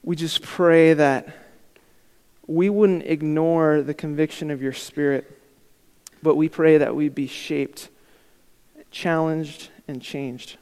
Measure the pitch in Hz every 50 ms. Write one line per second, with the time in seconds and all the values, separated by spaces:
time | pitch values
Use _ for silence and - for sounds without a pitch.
0 | - 170 175 156 165 160 - - - - - - 180 170 165 165 160 160 160 147
1 | 151 139 135 127 - - - - - - _ _ _ _ _ _ _ _ _ _
2 | _ _ _ _ _ _ _ _ _ - 156 165 185 202 208 202 208 196 185 170
3 | 143 - 160 147 156 156 151 156 160 165 165 165 160 156 151 151 139 139 147 -
4 | - 156 147 147 156 151 - - 165 151 147 131 135 135 131 - - - - 147
5 | 147 143 139 131 - - - _ _ _ _ _ _ _ _ _ _ _ _ _
6 | _ - _ _ - 156 143 147 156 160 - - 160 160 156 151 147 - 117 143
7 | 151 147 135 147 139 127 - - - - 160 143 139 - - - - - _ _
8 | _ _ _ _ _ _ _ _ _ _ _ _ _ _ _ - - _ - -
9 | - 175 165 160 160 160 160 160 160 143 151 - - - _ - _ - 143 127
10 | 120 - - 143 139 131 120 120 - - - _